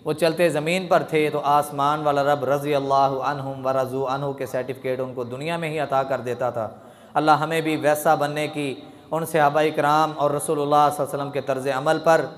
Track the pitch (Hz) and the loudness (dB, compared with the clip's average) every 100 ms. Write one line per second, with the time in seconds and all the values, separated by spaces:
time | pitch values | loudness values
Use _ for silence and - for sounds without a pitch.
0 | 151 151 170 160 175 151 156 180 180 175 | -6 0 0 2 2 2 0 -2 2 0
1 | 143 156 151 147 139 147 143 139 143 151 | 2 0 2 0 2 2 2 0 0 0
2 | 147 143 139 147 127 143 143 139 139 135 | 0 2 2 0 2 0 0 0 2 2
3 | 139 135 127 147 135 135 131 135 127 131 | 2 0 -4 -4 -6 -4 -2 0 -2 -2
4 | 135 135 143 135 131 131 127 120 131 127 | -2 -2 -4 -6 -6 -6 -6 -6 -4 -4
5 | 131 127 117 127 156 170 160 156 135 135 | -4 -6 -8 -6 -6 -4 -4 -4 -2 0
6 | 131 127 120 120 127 117 104 - - - | 0 -4 -4 -4 -4 -4 -6 -10 -20 -20
7 | - 147 151 147 151 160 156 156 139 151 | -6 0 4 4 2 -2 0 0 2 2
8 | 160 151 143 147 151 147 143 120 - - | 2 2 2 -2 -4 -4 -6 -6 -14 -20
9 | - 160 160 160 147 151 156 151 143 156 | -6 -6 -2 2 4 4 2 2 2 2
10 | 156 151 143 143 143 151 143 147 147 143 | 2 0 0 0 -2 -2 2 4 4 2
11 | 135 143 139 135 127 131 135 131 151 160 | -4 -4 -4 -6 -4 -2 -2 -2 0 2
12 | 156 160 131 | 4 4 2